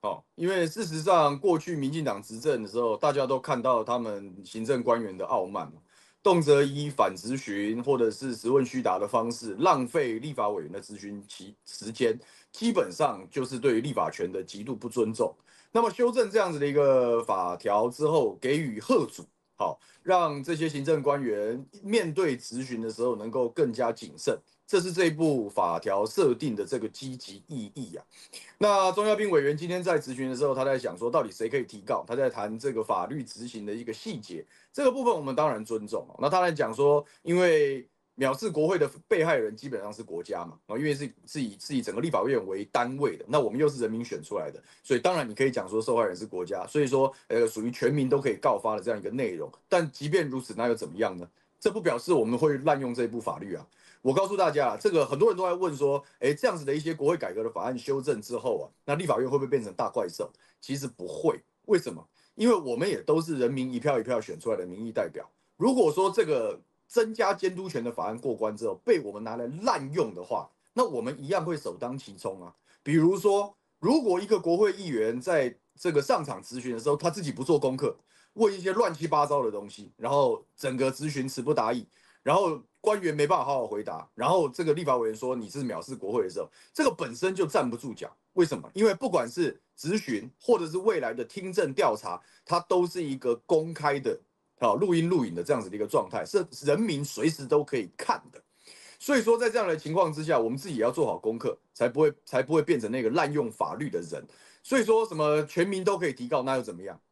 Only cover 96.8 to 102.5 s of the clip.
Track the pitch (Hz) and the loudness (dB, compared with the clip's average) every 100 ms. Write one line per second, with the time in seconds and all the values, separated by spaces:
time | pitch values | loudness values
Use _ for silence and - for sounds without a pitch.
96.8 | 220 143 143 - 160 160 135 151 147 131 | 2 -2 -4 0 -2 -2 2 2 2 -4
97.8 | 92 - - - - - _ _ - - | -4 -8 -2 -2 -4 -20 _ _ -20 -20
98.8 | - - - 277 214 233 240 226 196 156 | -20 -14 0 2 4 4 4 2 0 -2
99.8 | 151 165 170 151 156 139 113 135 180 131 | 0 2 2 0 0 2 2 -2 -6 0
100.8 | 113 131 131 90 110 117 123 - _ - | 0 2 0 0 -2 -2 -4 -6 _ -2
101.8 | 120 123 156 143 - 127 131 | 0 4 2 2 -4 -2 2